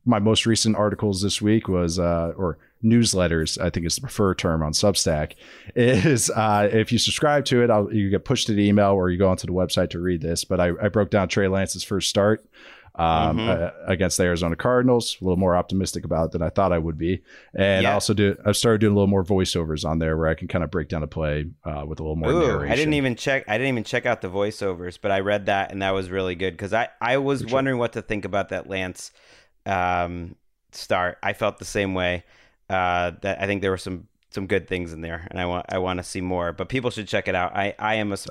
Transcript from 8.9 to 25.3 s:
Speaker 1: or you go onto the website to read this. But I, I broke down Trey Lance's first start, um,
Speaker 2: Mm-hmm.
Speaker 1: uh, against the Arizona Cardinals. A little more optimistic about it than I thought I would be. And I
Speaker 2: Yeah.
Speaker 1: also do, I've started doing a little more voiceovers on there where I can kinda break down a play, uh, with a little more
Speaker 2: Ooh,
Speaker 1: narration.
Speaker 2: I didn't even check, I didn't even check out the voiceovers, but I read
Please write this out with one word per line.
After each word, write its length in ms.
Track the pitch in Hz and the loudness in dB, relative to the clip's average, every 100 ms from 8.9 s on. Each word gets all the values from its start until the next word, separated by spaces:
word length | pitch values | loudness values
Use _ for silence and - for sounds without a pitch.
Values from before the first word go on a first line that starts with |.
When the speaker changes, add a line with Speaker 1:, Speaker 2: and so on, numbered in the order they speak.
Speaker 1:
or 180 | 98 90 | 4 2
you 80 | 87 | 2
go 100 | 95 | 2
onto 200 | 92 90 | 2 -2
the 60 | |
website 360 | 90 87 - 87 | -2 0 0 -2
to 100 | 87 | -2
read 220 | 90 87 | -2 -2
this. 240 | 82 85 - | -2 -4 -2
But 160 | 92 | 0
I, 100 | 87 87 | 0 0
I 60 | 104 | 0
broke 220 | 107 101 | 0 2
down 180 | 104 92 | 2 2
Trey 220 | - 98 | 2 2
Lance's 340 | 95 92 92 | 0 -2 -6
first 260 | - 98 - | -4 -4 0
start, 360 | 104 101 110 - - - - - - | 2 4 2 -2 -20 -20 -20 -16 -2
um, 400 | 82 80 80 80 | 2 2 2 0
Speaker 2:
Mm-hmm. 120 | 110 | 0
Speaker 1:
uh, 200 | 85 87 82 82 | 0 -2 -6 -4
against 240 | 92 92 - | 0 0 2
the 60 | |
Arizona 320 | 90 85 85 82 | 0 2 0 -2
Cardinals. 600 | 123 123 127 120 110 - | 2 2 4 2 0 -4
A 60 | 92 | -2
little 100 | 90 | 2
more 180 | 95 87 | 4 2
optimistic 480 | - 95 92 85 78 | 0 -2 -2 -4 -2
about 220 | 82 80 | 0 0
it 40 | |
than 100 | 85 | 0
I 60 | 80 | -2
thought 220 | - 95 | 2 2
I 60 | 87 | 2
would 200 | 82 76 | 0 -2
be. 260 | 82 92 - - - | -2 -2 -6 -20 -12
And 320 | - 98 95 98 | 0 2 2 2
I 40 | |
Speaker 2:
Yeah. 40 | |
Speaker 1:
also 200 | 101 - | 0 0
do, 240 | 104 101 101 107 | 2 2 2 0
I've 100 | 101 | 2
started 240 | 120 110 | 2 4
doing 140 | 107 | 4
a 20 | 101 | 4
little 120 | 98 | 4
more 160 | 98 87 | 2 2
voiceovers 580 | 95 92 90 78 78 | 0 2 -2 -2 -4
on 160 | 80 82 | -2 0
there 160 | 80 80 | 0 0
where 120 | 80 | 0
I 40 | |
can 140 | 82 90 | -2 -4
kinda 200 | 90 87 | -4 -2
break 200 | 87 73 | -4 -4
down 160 | 82 | -6
a 40 | 76 | -6
play, 400 | 82 78 76 76 - 85 | -4 -4 -4 -6 -10 -10
uh, 180 | 73 73 | -10 -8
with 140 | 78 | -8
a 40 | |
little 120 | 78 78 | -6 -2
more 160 | 78 | 0
Speaker 2:
Ooh, 80 | 165 143 | 2 2
Speaker 1:
narration. 240 | 101 71 | 0 0
Speaker 2:
I 40 | 123 | 0
didn't 160 | 151 | 0
even 220 | 147 135 117 | 0 0 -2
check, 260 | - 135 - | -2 -4 -2
I 80 | 110 | -2
didn't 100 | 135 | 0
even 140 | 120 | -2
check 220 | 104 123 123 | -2 -2 -2
out 160 | 113 | -2
the 80 | 92 | -2
voiceovers, 680 | 95 104 - 101 87 90 - | -2 -2 -2 -6 -4 -8 -6
but 100 | 101 | 0
I 80 | 98 | 0
read 260 | 98 | 2